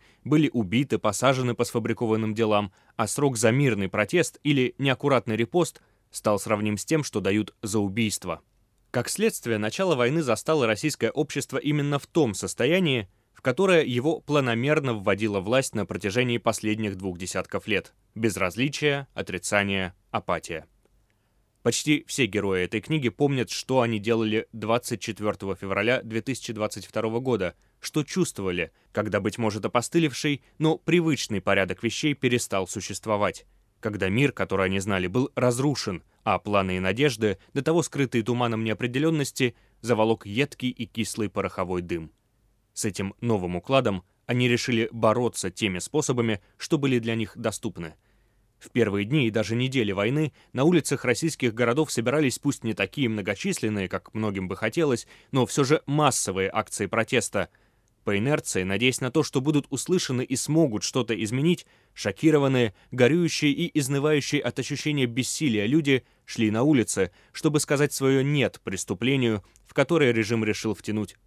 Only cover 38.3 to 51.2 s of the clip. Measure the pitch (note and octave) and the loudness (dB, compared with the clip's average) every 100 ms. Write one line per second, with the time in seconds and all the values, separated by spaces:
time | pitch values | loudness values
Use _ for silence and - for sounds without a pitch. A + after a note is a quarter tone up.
38.3 | B2 A#2+ A2 A2+ A2 B2 B2 D#3+ D#3+ C3+ | 0 0 -2 -2 -2 -2 -2 0 0 -2
39.3 | - B2+ - _ _ A2 A2 A2 A2+ G2+ | 0 -2 -2 _ _ -2 2 4 2 -2
40.3 | G#2 C#3+ - B2+ - A2 - G#2 - G#2 | -4 -4 -2 -6 -6 -8 -6 -6 -4 -4
41.3 | - F#2+ - F2+ F2+ F2 F2 D#2+ - _ | -2 -4 -4 -4 -4 -4 -6 -8 -16 _
42.3 | _ _ _ _ - A2+ - G2 - A#2+ | _ _ _ _ -6 -6 -4 -8 -6 -2
43.3 | G#2+ F2+ F2+ - C3+ B2 F#2+ - _ - | 0 0 -6 0 2 2 -2 -8 _ -4
44.3 | B2 B2 A#2+ - A2+ A#2 A#2 A2+ G#2+ A#2+ | 0 2 2 2 0 0 2 2 4 0
45.3 | - F#2+ - G#2+ F2+ - D3+ D3 B2 A#2 | -2 -6 -2 -2 -2 -4 -4 0 0 0
46.3 | G#2 - _ - D#3 C#3 B2 A2+ A2+ G#2+ | -2 -6 _ -4 0 2 0 0 -2 -4
47.3 | - A2+ - A2 F2+ E2 - _ _ _ | -4 -6 -4 -8 -8 -12 -14 _ _ _
48.3 | _ _ _ - B2+ A2 G2+ G#2 D3+ A#2 | _ _ _ -6 0 2 2 0 2 2
49.3 | G#2+ G#2 A#2 C3 C3 G#2 F#2+ G#2 C#3+ D#3 | 0 -2 -2 0 0 0 0 0 0 -2
50.3 | - _ B2 D3 F3 - C3+ B2+ A#2+ | -6 _ 0 4 4 2 -2 0 0